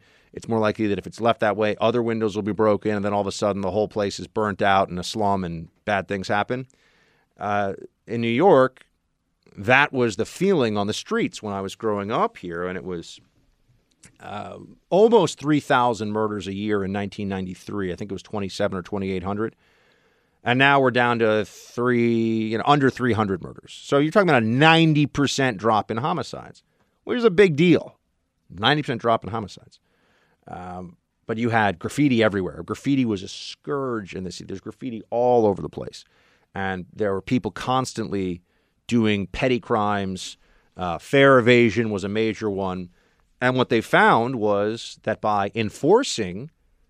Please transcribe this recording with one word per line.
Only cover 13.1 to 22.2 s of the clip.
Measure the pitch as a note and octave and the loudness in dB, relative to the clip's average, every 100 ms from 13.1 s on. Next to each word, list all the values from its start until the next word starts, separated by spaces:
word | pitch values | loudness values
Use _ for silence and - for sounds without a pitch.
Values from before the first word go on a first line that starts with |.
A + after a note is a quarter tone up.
| - _ _ _ _ _ _ _ _ - _ | -20 _ _ _ _ _ _ _ _ -20 _
uh, | - - F#2+ F#2+ - - - | -16 -14 -14 -16 -20 -20 -2
almost | F3 A3+ A3+ E3 - | 4 6 6 2 -2
three | C#3 D3+ | -2 0
thousand | - C3+ B2 A2 G#2+ | 2 2 2 -2 -4
murders | G#2+ A2 G#2 F2+ | -2 -2 -4 -8
a | |
year | G2 G#2+ G#2 | -6 -2 -2
in | F#2+ | -2
nineteen | G2+ G2+ - G2+ | -4 -6 -8 -8
ninety-three. | F#2+ F#2 F#2 - G#2 F#2+ | -6 -8 -10 -10 -6 -6
I | E2+ | -6
think | G#2 | -8
it | F#2+ | -12
was | |
twenty-seven | - G#2+ G2 - G2+ F#2+ | -10 -8 -6 -4 -4 -4
or | |
twenty-eight | E2+ G#2 G2 F#2+ | -6 -6 -4 -4
hundred. | F2 G2+ A2+ - _ _ _ _ _ _ _ _ - | -6 -4 -6 -8 _ _ _ _ _ _ _ _ 0
And | B2 | 4
now | C#3 C#3 | 6 6
we're | C3 | 4
down | A#2+ A#2+ A#2 | 4 2 2
to | A2+ G#2+ G2 | 2 2 -2
three, | - - - B2 A#2+ A#2 A#2 | -8 -14 -4 0 2 2 2